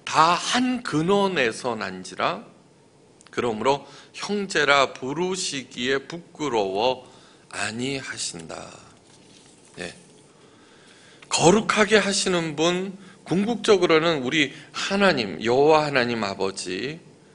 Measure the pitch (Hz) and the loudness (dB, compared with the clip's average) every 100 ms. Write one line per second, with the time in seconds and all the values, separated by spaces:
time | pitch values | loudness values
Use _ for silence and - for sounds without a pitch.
0 | - 139 160 170 - 247 254 247 - 147 | -2 4 6 4 0 0 0 -2 -4 -2
1 | 165 202 196 175 120 110 127 113 98 92 | 2 2 2 2 0 -2 -4 -4 -6 -8
2 | 92 92 120 185 233 - _ _ _ _ | -10 -4 -4 -4 -10 -20 _ _ _ _
3 | _ _ - - 120 107 120 143 - - | _ _ -12 -4 -4 0 0 0 -4 -20
4 | - - - 208 190 160 143 143 131 - | -20 -12 -4 -4 -2 0 4 4 2 -2
5 | 127 143 185 185 - 139 120 - 123 139 | -6 -4 -2 -4 -6 -8 -10 -6 -2 -2
6 | 135 170 - - 147 117 98 98 123 127 | -4 -12 -14 -8 -4 0 0 0 0 -2
7 | - - - - - 90 101 113 127 135 | -8 -20 -20 -20 -16 -8 -6 -4 -6 -6
8 | 131 117 - 87 80 85 87 - - - | -8 -8 -8 -10 -12 -14 -14 -18 -20 -20
9 | - - - - - - - - 87 - | -20 -20 -20 -20 -20 -20 -20 -14 -14 -14
10 | - - - _ - - - - - - | -20 -20 -20 _ -20 -20 -20 -20 -20 -20
11 | - - - - 151 202 214 - 202 214 | -20 -20 -6 2 6 6 4 2 4 4
12 | 190 202 190 175 165 147 165 180 190 190 | 2 0 0 -2 -2 0 0 0 -4 -10
13 | - - - 180 208 240 - 196 175 160 | -18 -20 -2 0 0 0 2 4 6 4
14 | 165 156 123 156 135 - - - - 196 | 2 0 0 0 0 -4 -14 -8 -4 2
15 | 196 151 104 - 110 127 147 156 151 139 | 4 2 0 -4 0 4 6 6 4 0
16 | 120 117 101 98 98 95 90 92 120 165 | 0 0 -4 -2 -4 -4 -6 -6 -6 -10
17 | - - - | -16 -20 -20